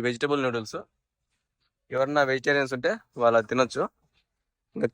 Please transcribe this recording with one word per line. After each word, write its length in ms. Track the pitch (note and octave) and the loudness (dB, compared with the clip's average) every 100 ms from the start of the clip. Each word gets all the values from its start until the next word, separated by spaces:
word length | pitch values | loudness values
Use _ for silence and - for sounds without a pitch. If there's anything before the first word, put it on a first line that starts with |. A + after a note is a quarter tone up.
| A#2+ | -2
వెజిటబుల్ 320 | A#2+ C#3+ C#3+ B2+ | -2 -2 0 -2
నూడిల్స్. 320 | A#2 G#2 E3+ - _ _ _ _ _ _ _ _ _ - | -4 -8 -12 -14 _ _ _ _ _ _ _ _ _ -8
ఎవరన్నా 300 | B2+ C3+ D3 C3+ | -2 0 2 2
వెజిటేరియన్స్ 420 | C3 D3 C#3+ C3 C3 | 0 2 0 0 -2
ఉంటే 140 | E3 A3 _ A#2+ | -2 -4 _ 2
వాళ్ళు 200 | A#2 A#2 G#2+ | 4 4 2
తినొచ్చు. 300 | C3 B2 C3+ F#3+ _ _ _ _ _ _ _ _ - | 0 0 -2 -6 _ _ _ _ _ _ _ _ -6
ఇంకా 140 | A#2+ | -4